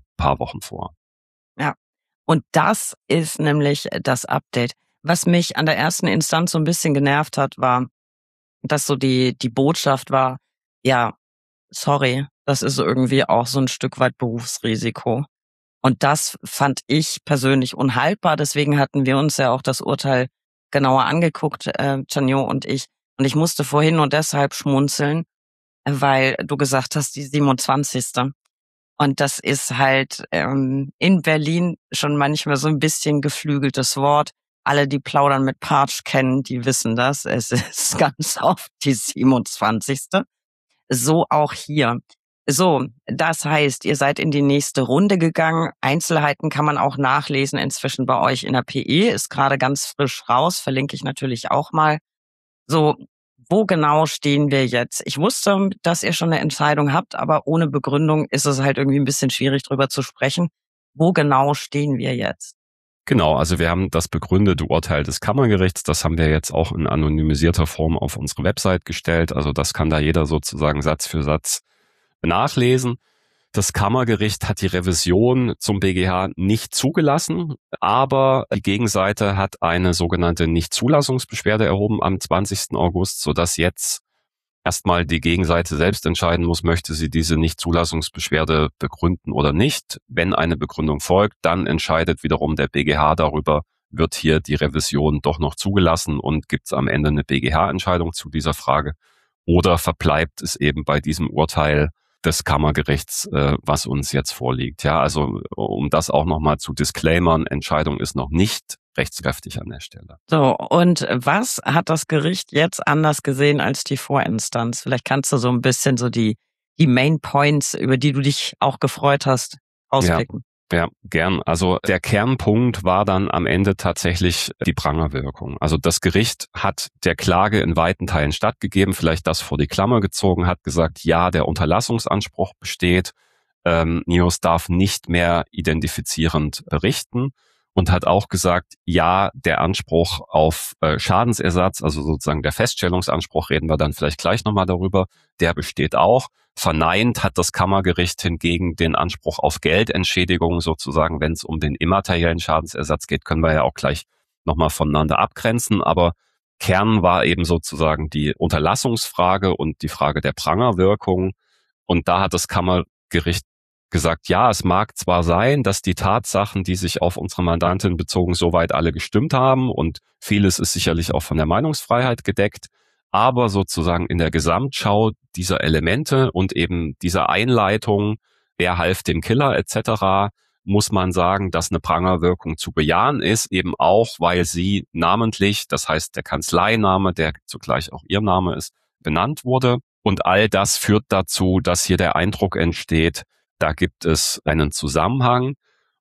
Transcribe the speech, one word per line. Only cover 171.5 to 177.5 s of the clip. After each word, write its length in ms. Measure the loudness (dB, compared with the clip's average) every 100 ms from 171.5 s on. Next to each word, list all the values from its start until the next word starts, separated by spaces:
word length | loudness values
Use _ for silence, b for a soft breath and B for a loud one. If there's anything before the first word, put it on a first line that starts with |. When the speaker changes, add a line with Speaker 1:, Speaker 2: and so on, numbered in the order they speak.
| 2 0 -4 0 0 0 -2
Speaker 1:
gedeckt, 420 | -4 0 -2 -2 -20 _ _ _ _
aber 380 | 2 4 4 2
sozusagen 580 | 2 0 0 0 0 0
in 120 | 0
der 120 | 0
Gesamtschau 840 | 2 2 0 0 -2 0 2 2 -2 _
dieser 280 | -8 -2 0
Elemente 680 | 2 2 2 0 0 0 2
und 200 | 0 -2
eben 460 | -2 -2 -2 -4 -4
dieser 300 | -2 0 2
Einleitung, 880 | 2 2